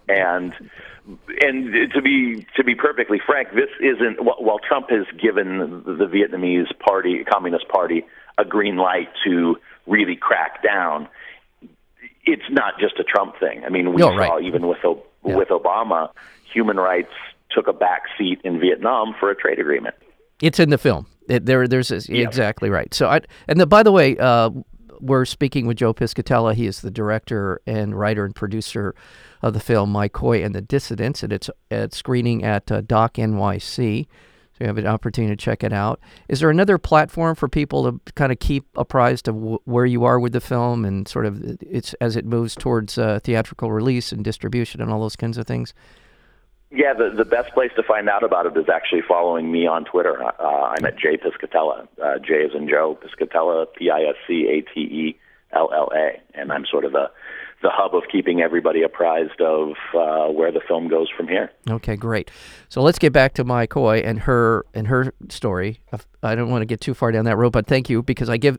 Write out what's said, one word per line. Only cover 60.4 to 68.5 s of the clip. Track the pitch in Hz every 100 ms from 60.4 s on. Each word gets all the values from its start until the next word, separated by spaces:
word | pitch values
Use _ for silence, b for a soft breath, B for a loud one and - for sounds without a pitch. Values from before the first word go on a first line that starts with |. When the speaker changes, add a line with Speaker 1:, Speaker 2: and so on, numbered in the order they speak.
| 82
Speaker 1:
the | 80
film | - 82 82
goes | 80 82
from | - 82
here. | 95 - _ -
Speaker 2:
Okay, | 113 - 104
great. | 113 110 - B B B B
So | 120
let's | 143 -
get | 156
back | 131 131
to | -
Mai | 123 123 113
Khoi | 147 117 110
and | - 107
her, | 120 123 113 110 -
and | - 107
her | 127 131 - -
story. | - 117 90 98 113 - - - _
I | 113
don't | 113 117
want | 123
to | 110
get | 113
too | -
far | 123 117
down | 113 113
that | 110
road, | 120
but | 117 -
thank | 131 120
you, | 117
because | 131 123 117
I | 117
give, | 143